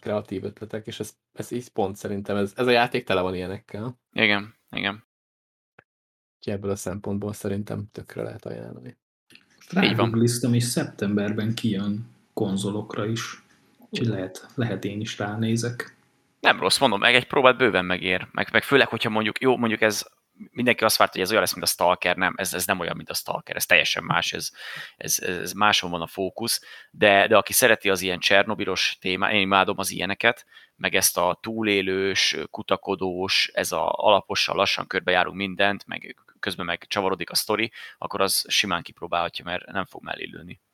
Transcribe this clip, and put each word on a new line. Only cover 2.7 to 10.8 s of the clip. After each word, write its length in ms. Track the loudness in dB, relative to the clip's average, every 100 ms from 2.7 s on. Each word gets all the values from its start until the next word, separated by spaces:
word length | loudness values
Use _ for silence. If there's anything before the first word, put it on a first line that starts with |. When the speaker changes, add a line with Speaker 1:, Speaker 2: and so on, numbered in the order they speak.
Speaker 1:
játék 340 | 4 4 0 0
tele 140 | 0
van 140 | 0
ilyenekkel. 640 | -2 -6 -8 -10 -10 -10 -12 _
Speaker 2:
Igen, 420 | 0 0 0 -4 _ _
igen. 340 | -6 -4 -6 _ _ _ _ _ _ _ _ _ _ _ _ _ _
Speaker 1:
Úgyhogy 140 | -8
ebből 180 | -6 -4
a 60 | -4
szempontból 560 | -4 -6 -6 -4 -4
szerintem 560 | -6 -4 -4 -4 -8 -8
tökre 300 | -12 -12 -8
lehet 220 | -8 -8 -12
ajánlani. 500 | -12 -12 -14 -16 -20 _ _ _
Speaker 2:
Így 420 | -20 _ _ -4
van. 100 | 2
Speaker 3:
Rágoogliztam, 720 | 2 4 2 4 2 2 2
és 100 | 2
szeptemberben 920 | 2 -2